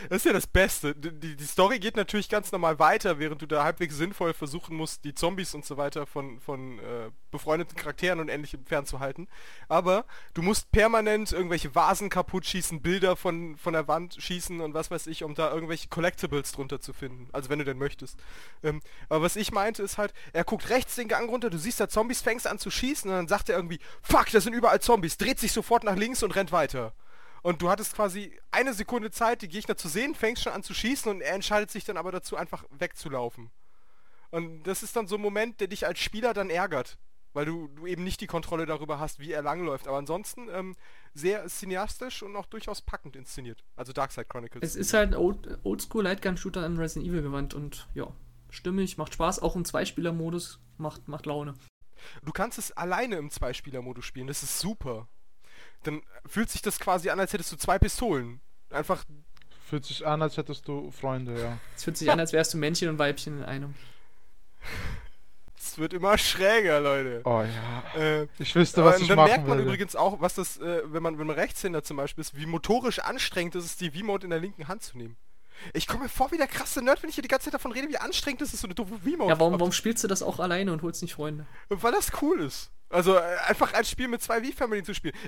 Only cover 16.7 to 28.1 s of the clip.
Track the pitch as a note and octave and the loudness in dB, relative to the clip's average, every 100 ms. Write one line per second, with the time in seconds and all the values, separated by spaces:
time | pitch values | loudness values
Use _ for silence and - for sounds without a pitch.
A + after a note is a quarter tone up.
16.7 | C3+ - - C3+ B2+ B2 C#3+ C3 D3+ C#3 | -6 -8 -8 -8 -10 -8 -6 -2 -2 0
17.7 | C3 C#3 - - - - - - - D3+ | -2 -4 -4 -10 -10 -12 -12 -12 -4 -2
18.7 | D3+ - - - D#3 E3+ G#3 - G#3 G#3+ | -2 -6 -10 0 2 4 2 0 2 0
19.7 | G#3+ G3+ - G3+ - - E3 E3+ G#3+ - | 0 -4 0 -2 -4 -4 -2 0 0 2
20.7 | C4 - - A3 - A#3 A#3+ A#3 E3 G3 | 2 2 -4 0 0 0 0 0 0 -2
21.7 | - G3 G#3+ A#3+ B3 A#3 A#3 - D#3+ G3 | 0 2 2 2 0 0 0 -2 -2 -4
22.7 | - B3+ D4+ G3 F#3 E3 G3+ - F#3 E3+ | 0 0 0 0 0 2 2 2 0 0
23.7 | E3+ - - - D4 - G#3+ G3 A#3 A3+ | -6 -8 -8 4 6 8 6 4 4 6
24.7 | G3+ - A3 E3 - A3 C4+ A3 A3+ - | 6 6 6 4 0 0 2 2 0 4
25.7 | A#3 A3+ F#3 A3+ B3+ G3+ F#3+ F#3+ F3 C#3+ | 4 4 2 2 2 2 2 2 4 2
26.7 | C3 A2 - - - - - F3 D#3+ F3 | 0 -4 -8 -14 -14 -14 -2 0 2 2
27.7 | G#3 G#3 - G3+ | 2 0 0 0